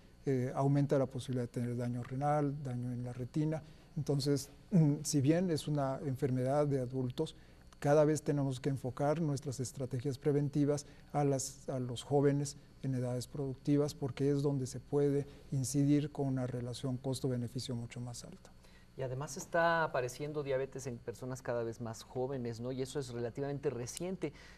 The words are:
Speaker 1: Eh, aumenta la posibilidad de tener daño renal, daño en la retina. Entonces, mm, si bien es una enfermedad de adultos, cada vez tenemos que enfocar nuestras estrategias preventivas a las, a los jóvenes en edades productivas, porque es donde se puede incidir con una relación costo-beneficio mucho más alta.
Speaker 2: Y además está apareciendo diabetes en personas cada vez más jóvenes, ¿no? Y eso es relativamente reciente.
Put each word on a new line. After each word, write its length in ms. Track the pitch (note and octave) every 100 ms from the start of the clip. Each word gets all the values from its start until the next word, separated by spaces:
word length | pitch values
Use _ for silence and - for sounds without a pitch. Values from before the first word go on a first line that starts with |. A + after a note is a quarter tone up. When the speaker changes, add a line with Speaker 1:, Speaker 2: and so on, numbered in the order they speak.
| - - -
Speaker 1:
Eh, 260 | C3 B2+ C#3
aumenta 420 | C#3 C#3+ C#3+ C#3+
la 80 | C3
posibilidad 380 | C3 - B2
de 60 | A#2+
tener 280 | - A#2+ A#2+
daño 240 | A#2+ B2
renal, 540 | B2 C3 C#3+ D3+ C#3+ C#3+
daño 280 | C3+ B2 B2
en 120 | A#2+
la 100 | B2
retina. 480 | B2 B2 - D3+ D#3+ - - - -
Entonces, 540 | C#3+ C#3+ C#3 C#3+ - - -
mm, 240 | F#3+ D#3 D3+
si 180 | D3+ D3
bien 300 | C3+ E3 F#3
es 160 | D#3 -
una 320 | D3 C3+ C3+
enfermedad 640 | D#3 B2+ C#3 B2+ B2+ C#3+ D3
de 120 | C#3
adultos, 560 | B2 C3 B2+ - D#3+ - - - - -
cada 260 | C#3+ D3 D3+
vez 180 | D3+
tenemos 360 | - D3 C3+ B2+
que 100 | D3
enfocar 520 | C3+ B2+ B2 C#3+ D#3
nuestras 380 | D#3+ C#3 D3+ B2
estrategias 580 | B2+ - B2+ C3 C#3+ B2
preventivas 720 | D#3 C#3+ C#3+ D3 C#3+ D3 - - -
a 100 | C#3+
las, 460 | C#3+ C3+ - - -
a 100 | C3+
los 220 | B2 A#2+
jóvenes 560 | - C#3+ C#3+ C#3 C#3+ - - -
en 140 | C#3 C3
edades 320 | B2 B2 B2
productivas, 680 | D3+ C#3 B2+ - C#3+ D3
porque 380 | - C#3 B2 C#3
es 100 | C#3+
donde 240 | C#3+ C#3 B2+
se 140 | C3
puede 480 | - C#3+ C#3+ C#3 C#3 - -
incidir 600 | C#3 B2+ C#3+ C#3 D3 D3
con 140 | - C#3
una 220 | C3 B2+
relación 500 | B2 A#2+ A#2+ C#3 B2+
costo-beneficio 800 | C3+ B2+ C#3 B2 A#2+ C3 - A#2+
mucho 240 | A#2+ -
más 240 | B2 A#2+
alta. 280 | - - - - - - - -
Speaker 2:
Y 60 |
además 340 | C3+ B2+ D3+ F#3
está 460 | E3+ F3 E3+ E3
apareciendo 580 | D#3 C#3+ B2 - D3 D3+
diabetes 460 | C#3 C3 C3+ C#3 C3
en 100 | A#2
personas 460 | A#2+ G#2+ B2+ B2+
cada 180 | - A#2+
vez 180 | A#2 A2+
más 220 | A#2 A2+
jóvenes, 580 | - - B2+ C#3 A#2+ A2+
¿no? 120 | A#2+
Y 100 | C3
eso 180 | C3 D3+
es 100 | B2+
relativamente 600 | A#2+ A#2+ B2+ C#3 C#3+ D3
reciente. 640 | B2 A#2+ - F3 F#3+ D3+ - -